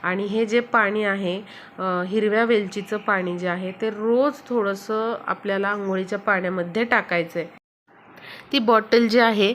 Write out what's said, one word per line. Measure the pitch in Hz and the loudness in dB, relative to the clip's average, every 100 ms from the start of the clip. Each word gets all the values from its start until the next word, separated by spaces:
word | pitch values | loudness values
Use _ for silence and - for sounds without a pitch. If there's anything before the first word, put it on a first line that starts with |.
आणि | 170 185 | -4 -4
हे | 202 214 226 | -2 -2 0
जे | 233 | 0
पाणी | 240 240 208 214 | 2 2 2 0
आहे, | 208 196 190 185 208 - - - | -2 -2 -2 -4 -8 -18 -20 -8
अ, | 185 180 185 | -4 -2 0
हिरव्या | 214 214 214 | 0 2 2
वेलचीचं | 233 233 196 202 196 214 | 4 2 0 -6 -6 -6
पाणी | 214 196 185 175 | 0 0 0 -4
जे | 180 | -4
आहे, | 175 185 | -4 -6
ते | 190 220 | -4 -6
रोज | 208 220 240 277 277 - | -4 0 2 2 0 -4
थोडंसं | 240 202 196 - 220 226 226 - | -2 -2 -4 -4 -2 -2 -4 -6
आपल्याला | 190 202 196 196 | -6 -4 -2 -2
आंघोळीच्या | 208 196 190 190 202 | -2 -2 -4 -4 -4
पाण्यामध्ये | 202 190 180 185 175 175 | 0 0 0 -4 -4 -2
टाकायचं | 233 233 - 175 165 175 | 2 0 2 -2 -2 -4
आहे. | 165 - _ _ _ - - - - - - | -8 -12 _ _ _ -20 -20 -20 -20 -20 -2
ती | 277 | 0
बॉटल | 226 226 214 226 233 | 4 4 6 4 6
जी | 233 | 6
आहे | 233 214 202 | 4 4 2